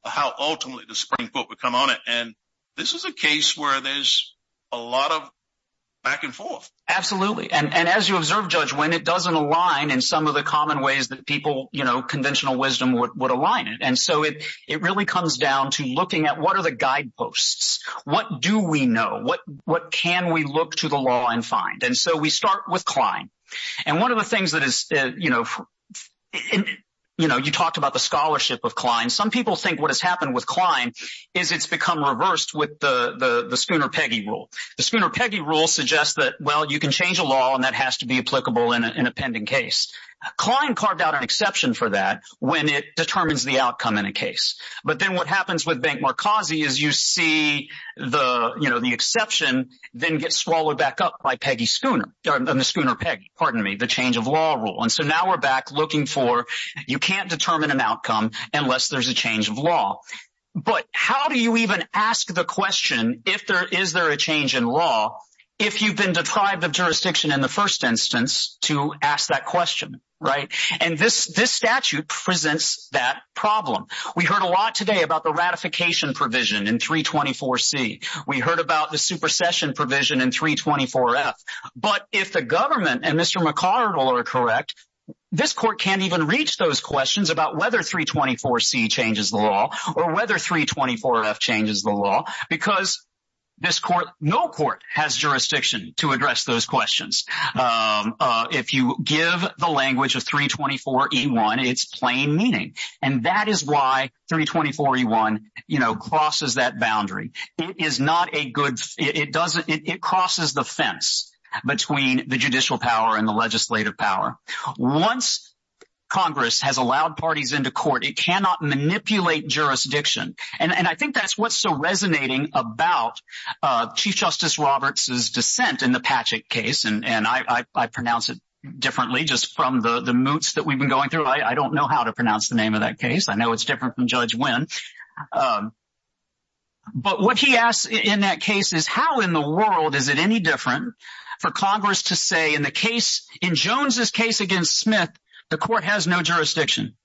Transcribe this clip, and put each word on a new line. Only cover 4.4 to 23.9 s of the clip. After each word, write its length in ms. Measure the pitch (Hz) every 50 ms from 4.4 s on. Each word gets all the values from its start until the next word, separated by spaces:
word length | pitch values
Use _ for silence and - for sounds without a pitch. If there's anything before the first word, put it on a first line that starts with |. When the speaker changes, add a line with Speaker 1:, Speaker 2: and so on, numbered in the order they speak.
| _ _ _ _ _ _
Speaker 1:
a 60 | -
lot 340 | 120 120 117 123 131 139 151
of 180 | 160 156 139 135 _ _ _ _ _ _ _ _ _ _ _ _ _ _ -
back 180 | 123 143 - -
and 100 | 135 123
forth. 380 | - 202 381 - - - - _ _ _
Speaker 2:
Absolutely. 640 | - 170 190 180 - 208 190 190 202 - - - -
And, 220 | - 151 151 147 -
and 160 | 170 170 170
as 180 | 185 214 196
you 80 | 175 196
observe, 320 | 175 156 147 190 214 208
Judge 240 | 170 143 165 147 135
Wynn, 220 | 139 143 151 156 170
it 100 | 165 156
doesn't 300 | 165 170 185 180 180 165
align 580 | 156 147 143 156 165 175 180 156 139 147 151
in 80 | 135 127
some 280 | 127 - - 156 156
of 80 | 151 143
the 80 | 143 139
common 360 | - - 151 151 156 147 135
ways 300 | 135 135 135 139 131 127
that 160 | 131 131 -
people, 420 | - 147 147 147 151 143 131 131 - -
you 100 | 135 135
know, 180 | 127 120 131
conventional 540 | 127 - - 143 131 143 139 - - 139 131
wisdom 380 | 127 135 135 127 - 127 127 127
would, 180 | 120 120 117 -
would 140 | 107 127 127
align 360 | 127 127 147 185 233 254 123
it. 120 | 113 104 -
And 180 | - 135 127 127
so 240 | - - 165 151 156
it, 220 | 151 147 151 - - - - - -
it 120 | 151 156
really 220 | 170 175 196 202 202
comes 340 | - - 185 175 160 139
down 340 | 123 151 139 139 139 135 139
to 120 | - - 147
looking 440 | 127 127 156 185 185 - 160 156
at 120 | 147 139 156
what 160 | 151 180 190
are 80 | 196 165
the 80 | 165
guideposts? 1120 | 131 110 143 131 135 143 147 117 _ - 117 120 117 - - - - - - - - - - - - - -
What 340 | - 220 233 208 - 170 123
do 200 | 127 175 214 220
we 260 | 196 165 156 147 135
know? 340 | 123 113 113 113 - - 107
What, 200 | 107 139 170 - - - 143 139 _
what 260 | - 160 165 160 160
can 400 | - - - 175 175 180 180 175
we 140 | 165 160 151
look 300 | 143 139 156 170 165 -
to 100 | - -
the 100 | 151 143
law 300 | 139 131 127 123 123 120
and 180 | 120 117 117 113
find? 380 | - 131 104 90 95 98 101 123
And 140 | 123 123
so 180 | - - 175 165
we 140 | 156 151 156
start 320 | - - - 208 190 196 - -
with 160 | 180 180 -
Klein. 440 | - - 139 117 98 92 98 - - _ _ _ _ - - - - - - -
And 140 | 151